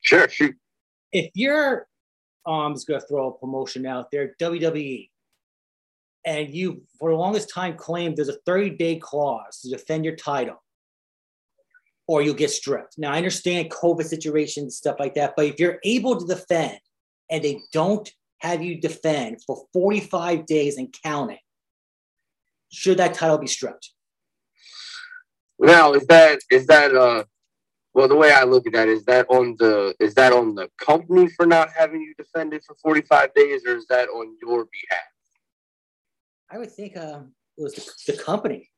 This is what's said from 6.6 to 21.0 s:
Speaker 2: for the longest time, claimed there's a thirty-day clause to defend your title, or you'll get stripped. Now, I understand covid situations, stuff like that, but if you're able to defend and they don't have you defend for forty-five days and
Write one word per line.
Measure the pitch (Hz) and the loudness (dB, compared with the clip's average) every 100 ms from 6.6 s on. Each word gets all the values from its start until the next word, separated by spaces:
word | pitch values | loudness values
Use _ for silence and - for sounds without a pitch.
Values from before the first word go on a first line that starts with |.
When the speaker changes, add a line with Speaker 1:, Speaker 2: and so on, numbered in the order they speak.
| 185 - _ _ | -8 -8 _ _
Speaker 2:
for | 165 | -2
the | 160 | -2
longest | 180 208 - | -2 -4 -6
time, | - 180 165 | -10 -10 -10
claimed | - 170 170 147 | -10 -6 -6 -4
there's | 143 | -6
a | 139 - | -6 -4
thirty-day | 180 202 156 165 165 | -2 -2 -4 -4 -4
clause | - 143 143 123 - - | -8 -6 -4 -4 -10 -18
to | 127 | -12
defend | 123 - 156 160 | -12 -8 -6 -6
your | 160 | -8
title, | - 143 117 - _ _ _ _ _ _ _ _ _ _ _ _ _ _ - | -8 -6 -6 -10 _ _ _ _ _ _ _ _ _ _ _ _ _ _ -4
or | 160 | -2
you'll | 143 | -2
get | 139 147 | -2 -2
stripped. | - - 135 - - | -4 -6 -8 -8 -12
Now, | 147 | -6
I | 147 | -4
understand | 180 180 - 175 165 | -4 -4 -4 -4 -6
covid | - 170 165 160 | -2 -2 0 -4
situations, | 165 156 151 147 - 139 - | -8 -4 -4 -4 -6 -12 -6
stuff | 147 131 | -6 -4
like | 139 147 | -6 -4
that, | 143 - | -4 -2
but | 147 | -2
if | 147 | 0
you're | 175 175 | -4 -2
able | 190 240 220 214 | -4 -2 -2 -4
to | 175 | -4
defend | 180 - 170 143 - _ _ _ _ _ | -8 -4 -4 -4 -8 _ _ _ _ _
and | 160 | -6
they | 147 139 - | -4 -6 -8
don't | 156 170 208 208 _ _ _ | -4 -2 -2 -6 _ _ _
have | 160 175 | -8 -6
you | 175 165 | -6 -6
defend | 156 - 160 147 117 113 - | -8 -6 -4 -4 -6 -12 -12
for | 131 - | -14 -8
forty-five | 185 190 208 190 180 170 165 160 | -2 0 -2 -4 -6 -4 -4 -2
days | 156 143 139 | -2 -2 -4
and | 127 - | -12 -12